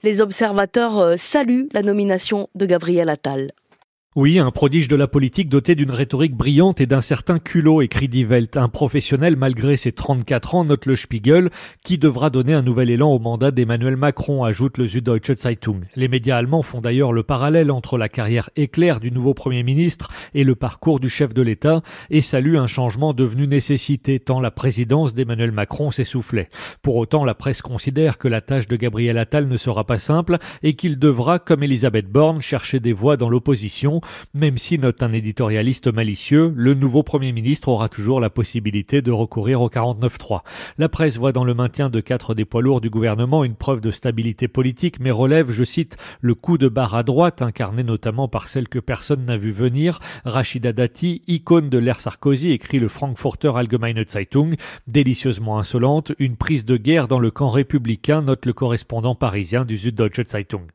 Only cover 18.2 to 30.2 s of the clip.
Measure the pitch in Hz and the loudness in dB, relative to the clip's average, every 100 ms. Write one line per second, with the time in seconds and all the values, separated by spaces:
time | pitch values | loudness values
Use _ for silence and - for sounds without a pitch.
18.2 | 107 117 - - 147 - 175 123 117 123 | 0 0 -2 -4 -2 2 2 2 -2 0
19.2 | 127 135 135 123 120 139 170 - - - | 0 0 -2 -2 0 2 2 0 -14 -16
20.2 | - 143 135 123 120 - 165 143 127 - | -6 2 2 2 -2 -2 0 0 -2 -2
21.2 | 143 110 120 107 147 160 - - - 151 | -2 0 0 2 2 2 0 -20 0 0
22.2 | 135 135 139 160 123 - 123 110 156 127 | 2 0 2 2 0 0 -2 0 -2 2
23.2 | 127 117 143 143 - 139 - 139 - 135 | 0 0 0 0 0 -2 0 -2 0 -2
24.2 | - 131 120 - 131 107 120 143 151 117 | 0 -2 -2 -2 -4 -2 0 2 2 -2
25.2 | 117 117 117 107 101 - 147 - 123 127 | -4 -2 -2 -2 -4 -4 -4 -2 -4 -4
26.2 | 113 113 90 - - - - 120 110 151 | -2 -4 -4 -10 -16 -6 0 0 2 0
27.2 | 135 107 143 127 135 123 - 135 160 - | 0 -2 -4 -6 -6 -6 -4 0 0 0
28.2 | 131 113 - 139 104 117 120 107 120 117 | -2 -2 -2 -2 -2 -2 -2 0 0 0
29.2 | 113 151 139 123 - 107 107 113 - 156 | 0 0 0 -2 -2 -4 -2 -2 0 0